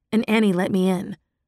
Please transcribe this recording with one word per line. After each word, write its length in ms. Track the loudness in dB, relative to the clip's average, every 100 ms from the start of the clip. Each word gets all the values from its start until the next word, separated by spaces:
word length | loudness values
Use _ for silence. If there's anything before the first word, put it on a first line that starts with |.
| -4
and 160 | -4 0
Annie 240 | 2 2
let 180 | 2 0
me 200 | 0 0
in. 260 | -2 -6 -14 _ _